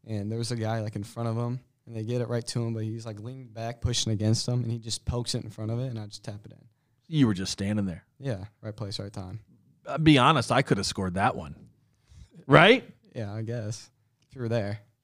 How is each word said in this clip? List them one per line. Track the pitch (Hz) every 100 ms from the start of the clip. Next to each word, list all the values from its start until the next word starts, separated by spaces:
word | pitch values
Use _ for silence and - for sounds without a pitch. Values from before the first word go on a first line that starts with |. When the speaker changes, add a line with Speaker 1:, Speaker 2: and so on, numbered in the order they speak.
| 110
Speaker 1:
And | 107 101
there | 113
was | 113
a | 120
guy, | 110 113
like, | 107 107
in |
front | 101 - 117
of | 113
him, | 120 127 _ _ -
and | 113
they |
get | 107 123
it | 117
right | 120 113
to | 127
him, | 117
but | 113
he's, | 110 113 113
like, | 104
leaning | 110 131 123
back, | 107 113 120
pushing | - 120 -
against | 107 107 113 -
him, | 123
and | 117
he | 117
just | 113 -
pokes | - 120 120
it | 127
in | 120
front | 107 107
of | 117
it, | 131
and | 113
I | 104
just | -
tap | - 104
it | -
in. | - _ _ _ _ _
Speaker 2:
You | 156 127
were |
just | 92 95
standing | - 98 107 98
there. | 85 _ _
Speaker 1:
Yeah, | 135 101 101 _
right | 110 104
place, | 101 98
right | 101
time. | 101 92 107 _ _ _ _ -
Speaker 2:
Uh, | -
be | 156 143
honest, | 127 156 113
I | 123
could | 139 101
have | -
scored | - 92
that | 90 110 -
one. | 73 76 - _ _ _ _ - - - -
Right? | 143 180 247 - - _
Speaker 1:
Yeah, | - 104
I | 107
guess. | 113 120 104 113 - _ _ _ _
If | -
you |
were | 117
there. | 117 101 107 _ _